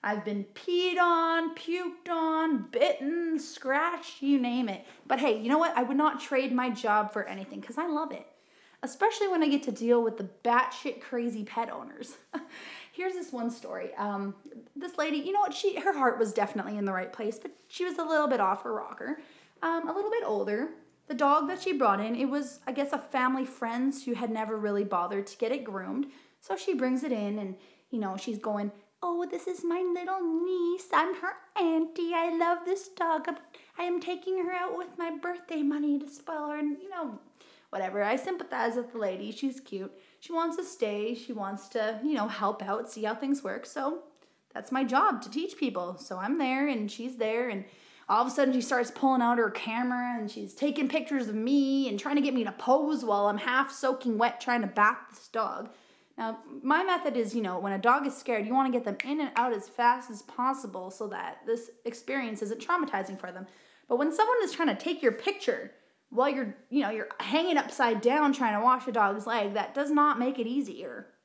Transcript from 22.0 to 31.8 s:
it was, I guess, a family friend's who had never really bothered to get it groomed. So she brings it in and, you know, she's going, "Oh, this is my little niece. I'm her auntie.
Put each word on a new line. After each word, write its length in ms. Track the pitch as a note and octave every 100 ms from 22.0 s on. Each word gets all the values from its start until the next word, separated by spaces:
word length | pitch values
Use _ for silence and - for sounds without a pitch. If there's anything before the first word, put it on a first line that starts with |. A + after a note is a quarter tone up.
| G#3+ A#3+
it 140 | C4
was, 300 | C#4+ C4+ - -
I 60 |
guess, 200 | C4 C#4+
a 60 | D4
family 480 | - C4 B3+ C4 B3+
friend's 600 | - A#3 A#3 C4 C4+ -
who 80 |
had 180 | A#3+ A#3
never 260 | A3 A3 A3
really 260 | G#3 G3+
bothered 440 | G3+ F#3+ F3 G3 G3
to 100 | -
get 140 | A3+
it 120 | C#4
groomed. 480 | A3 G3 F#3 G#3+ C#4+ - - _
So 180 | - F#4+
she 160 | -
brings 300 | D4 B3+ B3+
it 80 | D4
in 260 | A#3 G3+ G#3
and, 200 | G3 F#3+ - _ _
you 80 | A#3+
know, 180 | G3+ F#3+
she's 220 | G#3+ G#3+
going, 320 | A3+ G#3 G3+ - _ _
"Oh, 220 | F4+ F4 F4
this 220 | F4 -
is 160 | F4+
my 180 | E4+ F4
little 640 | F#4 F4 F4+ F#4+ F4 D#4+
niece. 460 | F4+ F#4 E4+ F#4 -
I'm 240 | D#4+ E4 F#4
her 220 | F4+ A4+ - -
auntie. 580 | E4+ D#4+